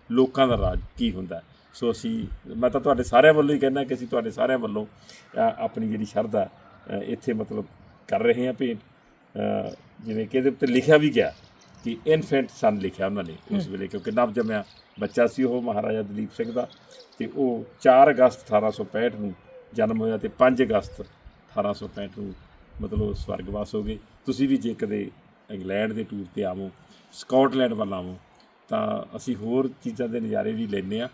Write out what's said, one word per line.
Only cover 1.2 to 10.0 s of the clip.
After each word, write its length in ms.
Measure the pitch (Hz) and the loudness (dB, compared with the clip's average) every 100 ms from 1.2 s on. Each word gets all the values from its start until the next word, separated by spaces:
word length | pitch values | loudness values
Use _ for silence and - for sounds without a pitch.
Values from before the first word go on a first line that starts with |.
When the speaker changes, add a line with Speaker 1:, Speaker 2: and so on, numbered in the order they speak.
| 92 85 - _ _ | -8 -10 -14 _ _
Speaker 1:
ਸੋ 180 | - 117 | -6 -2
ਅਸੀਂ, 360 | 110 117 113 110 - - 113 | -2 -4 -6 -6 -10 -12 -2
ਮੈਂ 120 | 123 | 0
ਤਾਂ 120 | 135 | 0
ਤੁਹਾਡੇ 220 | 147 127 | 2 2
ਸਾਰਿਆਂ 300 | 123 120 151 | 4 8 8
ਵੱਲੋਂ 220 | 156 143 147 | 8 4 2
ਹੀ 40 | |
ਕਹਿੰਦਾ 240 | 135 135 | 2 0
ਕਿ 100 | 131 | -4
ਅਸੀਂ 140 | 127 120 | -6 -4
ਤੁਹਾਡੇ 240 | 131 113 | -4 -4
ਸਾਰਿਆਂ 260 | 113 120 131 | -2 0 0
ਵੱਲੋਂ, 280 | 110 104 107 | -2 -6 -8
ਅ, 720 | - - - - - 226 - | -12 -20 -20 -12 -2 0 0
ਆਪਣੀ 320 | 226 - 113 | -6 -4 -4
ਜਿਹੜੀ 160 | 107 - | -4 -4
ਸ਼ਰਧਾ, 440 | 104 110 104 98 - - - - | -4 -2 0 -2 -6 -20 -20 -10
ਅ, 140 | 101 | -8
ਇੱਥੇ 300 | - 120 - | -6 -8 -4
ਮਤਲਬ 320 | 110 107 107 - - - - - | -4 -4 -6 -8 -12 -20 -20 -4
ਕਰ 140 | - | 0
ਰਹੇ 260 | 117 120 127 | 2 2 0
ਹਾਂ 60 | |
ਭੇਂਟ। 260 | 117 127 113 | -2 -4 -4
ਅ, 960 | - _ _ _ _ 104 104 104 101 - - - | -10 _ _ _ _ -6 -2 -2 -4 -10 -20 -16